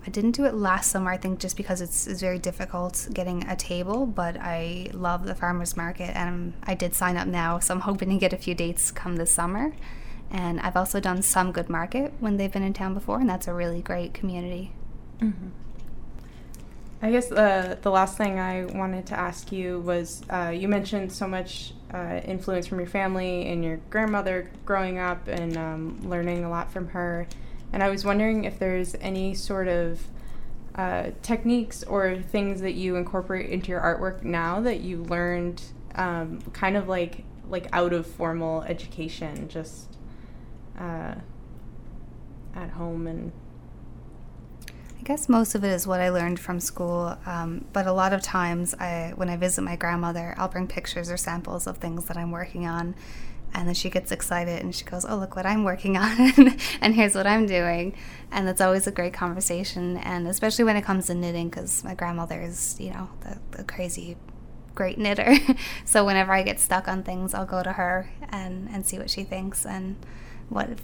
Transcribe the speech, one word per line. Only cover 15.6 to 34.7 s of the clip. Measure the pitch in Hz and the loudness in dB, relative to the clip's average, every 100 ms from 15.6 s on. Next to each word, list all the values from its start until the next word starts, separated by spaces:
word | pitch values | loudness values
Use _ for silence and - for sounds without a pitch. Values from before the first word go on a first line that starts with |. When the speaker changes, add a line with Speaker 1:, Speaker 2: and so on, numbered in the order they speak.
| - - - - - - - - - - - - - - | -8 -6 -6 -6 -6 -8 -12 -14 -14 -12 -12 -12 -12 -2
Speaker 2:
I | 220 | 4
guess | 240 240 | 4 4
the, | - 214 190 185 185 | 6 8 6 2 0
the | 202 | 4
last | 190 190 - | 6 4 2
thing | 214 190 | 0 2
I | 185 185 | 0 -2
wanted | 180 190 190 185 185 | -2 -2 -2 -2 -4
to | - | -2
ask | 175 175 - | -2 -4 -6
you | 190 185 180 | -4 -2 -2
was, | 175 175 170 - - | 0 0 -2 -6 -6
uh, | 185 175 | -2 -2
you | 170 190 | 0 2
mentioned | 202 196 208 190 | 2 2 -2 -4
so | - 190 | -4 -4
much, | 185 180 - - - - | -2 -4 -8 -10 -12 -10
uh, | 185 175 180 | -8 -4 -4
influence | - 185 185 185 175 | -4 -4 -2 -2 0
from | 185 | -4
your | 175 | -2
family | 202 190 185 185 180 - | 0 0 0 0 -2 -2
and | 170 | 0
your | 165 160 - | 0 -2 -2
grandmother | 214 220 208 196 185 175 - | 0 2 2 0 0 -4 -8
growing | - 196 185 180 | 0 0 0 0
up | 180 175 - | -2 -2 -2
and, | 170 170 165 | -2 -2 -2
um, | 160 160 160 - | -2 -4 -6 -6
learning | 185 175 175 175 | -2 0 0 0
a | 170 | 0
lot | 170 - | -2 -4
from | 190 175 | -4 -4
her. | 185 175 170 170 - - - - | -2 -2 -2 -4 -6 -8 -8 -4
And | 196 | 2
I | 196 | 2
was | 196 | 2
wondering | 202 202 220 220 | 2 4 4 2
if | 202 202 | 0 -2
there's | 190 185 180 - | 0 0 0 -2
any | 190 190 190 | -4 -2 0
sort | 185 - 196 185 | 0 -2 0 2
of, | 175 170 170 - - - - - - - | 2 2 0 -4 -6 -6 -4 -2 -4 -6
uh, | - 185 180 - - | -4 -2 0 -2 -4
techniques | - 226 226 240 220 - | 0 0 4 2 2 -6
or | - 202 190 185 | -2 2 2 0
things | 170 214 202 190 | 0 0 0 0
that | 190 | -2
you | 180 185 180 | -2 0 0
incorporate | 175 190 180 185 - | 0 -2 -2 -2 -2
into | 180 175 | -4 -2
your | 180 | 0
artwork | 170 170 190 185 | 2 2 -2 -2
now | - 170 165 185 | -2 0 0 2
that | 240 | 0